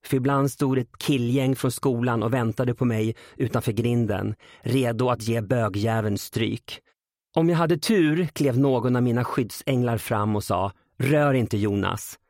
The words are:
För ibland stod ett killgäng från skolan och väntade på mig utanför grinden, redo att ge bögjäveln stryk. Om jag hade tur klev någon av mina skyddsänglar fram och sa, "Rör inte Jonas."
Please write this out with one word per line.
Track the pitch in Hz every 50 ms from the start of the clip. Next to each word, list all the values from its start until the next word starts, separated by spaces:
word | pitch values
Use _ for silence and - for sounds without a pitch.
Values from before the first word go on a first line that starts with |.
| _
För | - - 131
ibland | 123 135 139 139 139 143
stod | - - 147 135 131 127
ett | 123 - _ -
killgäng | - - 147 131 120 120 123 139 131 131 135
från | - - 131
skolan | 123 - - 139 123 117 120 127 120 113 104
och | 117 117
väntade | 131 117 113 113 - 131 123 120
på | - 131
mig | 123 113 110 107 113 110 - - - - -
utanför | 135 117 - - - -
grinden, | 107 101 113 120 120 120 117 104 104 92 95 107 107 _ - - - -
redo | - 113 117 135 127 120 117 110 123 123
att | 123 -
ge | 110 110 117 117
bögjäveln | 110 98 131 123 113 104 95 101 104 113 110 113 107 107 101 98
stryk. | - - - 110 110 104 107 - _ - - - _ _ _ _ _ _ _ _ _ _ _
Om | 160 165 165
jag | 175 160
hade | 170 160 175 156
tur | - - 226 196 165 151 151 165 185
klev | 151 - - 147 139 117 123
någon | 139 139 131 123 110 127 123
av | 123 123
mina | 123 117 120 123
skyddsänglar | - - - 123 101 - - - - 135 123 123 120 117 107
fram | - - 120 107 104 107 107
och | 104 104
sa, | - 104 90 95 101 - _ _ _ _ _
"Rör | 123 127 147 151 147 143 135
inte | 131 117 107 - 104
Jonas." | 101 107 101 101 95 95 90 101 - - - _ _ _